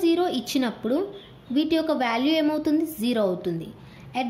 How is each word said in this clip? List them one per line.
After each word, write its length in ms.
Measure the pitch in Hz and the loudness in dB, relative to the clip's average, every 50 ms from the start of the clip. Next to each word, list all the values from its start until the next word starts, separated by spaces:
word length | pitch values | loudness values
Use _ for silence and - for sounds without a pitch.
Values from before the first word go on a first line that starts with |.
| 359 | 4
జీరో 240 | 330 339 349 359 349 | 4 4 4 2 2
ఇచ్చినప్పుడు 1000 | - 254 - - - 269 262 220 - - - 226 262 330 403 403 - - - - - - - - 240 | 0 -2 -2 -2 0 0 0 0 -2 -4 -2 0 0 0 0 -2 -6 -12 -18 -20 -20 -18 -10 -4 0
వీటి 180 | 285 320 311 330 | 0 2 2 2
యొక్క 160 | 320 320 320 294 | 2 2 2 0
వాల్యూ 400 | 247 254 233 226 240 262 302 320 320 | 0 0 0 0 2 2 2 2 4
ఏమవుతుంది? 440 | 302 302 302 302 311 311 294 320 320 311 - - | 2 2 2 0 2 2 2 2 0 -2 -2 -2
జీరో 200 | 214 240 247 220 208 190 | -2 0 2 2 2 2
అవుతుంది. 400 | 180 175 - 185 170 165 156 - - - - - - - - - - 247 | 0 0 -2 -4 -4 -4 -6 -10 -14 -16 -20 -20 -20 -20 -18 -8 -6 -4
At 80 | 262 240 | -2 -2